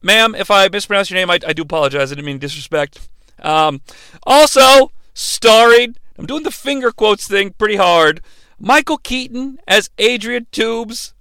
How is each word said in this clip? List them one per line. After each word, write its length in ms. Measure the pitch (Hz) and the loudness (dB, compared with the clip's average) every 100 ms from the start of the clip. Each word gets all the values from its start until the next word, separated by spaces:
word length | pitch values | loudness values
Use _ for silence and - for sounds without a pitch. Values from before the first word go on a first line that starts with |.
Ma'am, 320 | 190 214 226 | 0 2 0
if 160 | 214 196 | -2 0
I 180 | 202 190 | 2 2
mispronounced 420 | 196 - 202 196 | 0 -4 -4 -2
your 80 | 185 | -4
name, 120 | 180 | -2
I, 100 | 175 170 | -2 -2
I 60 | |
do 100 | 156 | -6
apologize. 500 | 156 165 143 139 135 | -4 -2 -2 -2 -4
I 20 | |
didn't 120 | 143 147 | -6 -10
mean 120 | 139 | -10
disrespect. 720 | 143 147 131 156 143 - - - _ _ | -10 -12 -6 -4 -4 -8 -20 -20 _ _
Um, 400 | - 156 156 139 - - - - | -2 0 0 -2 -14 -20 -20 -16
also, 680 | - 277 302 - 262 269 269 - - | 2 4 6 6 6 6 4 -2 -20
starring, 800 | - - - 226 220 233 233 240 240 - - | -14 -10 -2 4 6 6 6 4 -6 -20 -16
I'm 80 | - | -10
doing 160 | 285 | -8
the 80 | 320 | -8
finger 420 | - 277 277 247 | -10 -8 -4 -4
quotes 340 | 220 214 208 - | -2 -2 0 -2
thing 240 | 196 196 | -4 -4
pretty 260 | - 214 208 | -4 -4 0
hard, 440 | 185 175 156 156 - - _ - | 2 4 2 0 -10 -20 _ -14
Michael 400 | - 285 320 311 | 0 0 0 -6
Keaton 600 | - 254 254 240 269 269 - | -6 -8 -8 -10 -12 -12 -2
as 240 | 202 - - | -2 -2 -2
Adrian 480 | 214 247 214 240 233 | -2 -2 -4 -8 -8
Toombs 640 | - 226 226 226 240 - _ | -6 -4 -4 -8 -14 -16 _